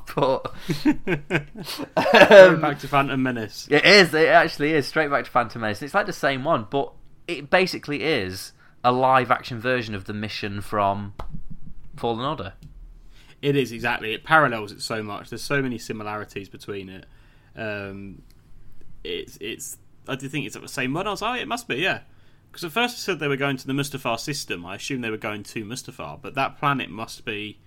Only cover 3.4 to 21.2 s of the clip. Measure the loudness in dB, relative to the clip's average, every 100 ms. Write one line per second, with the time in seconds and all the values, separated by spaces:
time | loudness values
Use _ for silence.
3.4 | -6 -10 2 4 8 8 8 6 6 6
4.4 | 6 2 0 2 0 0 0 0 0 0
5.4 | -2 -2 -6 -4 -4 -2 -2 -2 -2 -2
6.4 | 0 -2 0 -2 -2 -8 -20 -16 -10 -10
7.4 | 0 2 2 -2 -6 -4 -2 -2 -2 -8
8.4 | -12 -18 -20 -2 0 4 4 4 2 -2
9.4 | -2 -6 -2 -2 -2 -8 -8 -8 -8 -8
10.4 | -8 -8 -4 0 0 0 -4 -8 -6 -4
11.4 | -4 -6 -6 -8 -10 -6 -4 -2 -4 -6
12.4 | -10 -14 -18 -20 -20 -20 -20 -20 -20 -6
13.4 | -2 0 -2 -4 -4 -4 -4 -6 4 4
14.4 | 4 0 -6 -10 -8 -6 -6 -8 -10 -10
15.4 | -4 -2 -2 -4 -8 -10 -8 -10 -10 -12
16.4 | -14 -14 -10 -10 -10 -16 -20 -20 -20 -20
17.4 | -20 -12 -8 -8 -10 -12 -14 -16 -20 -20
18.4 | -20 -18 -14 -12 -12 -12 -8 -8 -10 -12
19.4 | -12 -10 -12 -16 -20 -18 -10 -8 -6 -8
20.4 | -8 -10 -12 -6 -4 -4 -4 -4